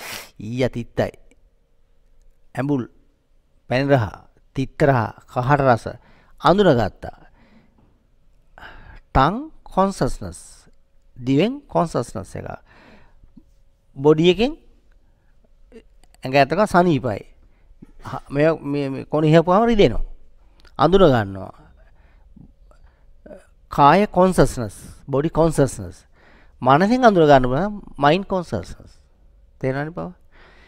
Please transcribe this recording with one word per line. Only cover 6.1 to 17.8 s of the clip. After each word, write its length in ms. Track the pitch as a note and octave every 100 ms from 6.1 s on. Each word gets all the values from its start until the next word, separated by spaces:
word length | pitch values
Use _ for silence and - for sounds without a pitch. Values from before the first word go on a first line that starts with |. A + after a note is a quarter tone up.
| _ _ -
අඳුනගත්තා. 840 | C#3+ F#3+ F#3+ A#2+ G2 - - - - _ _ _ _ _ _ _ _ _ _ _ _ - - - - - _
ටං 400 | C3+ C#3 A3 D#4+ -
කොන්ෂස්නස්. 1080 | - - G3 F#3+ C3+ - F2+ E2+ - - _ _ _ _ _ -
දිවෙන් 440 | B2 C3+ G#3+ C#4
කොන්ෂස්නස් 680 | - E3 E3 D3+ A#2+ G2+ F#2+
එක. 140 | G2 F#2 - _ - - - - _ - - _ _ _ _ _ C#3
බොඩි 320 | C#3+ D#3 E3+
එකෙන් 240 | F3+ B3+ D#4+ _ _ _ _ _ _ _ _ _ _ _ - _ _ _ _
ඇඟ 120 | C3 C#3
ඇතුළක 340 | C3 E3 G#3
සනීපයි. 520 | F3+ F3+ C#3 A#2+ G2+ - _ _ _ _ -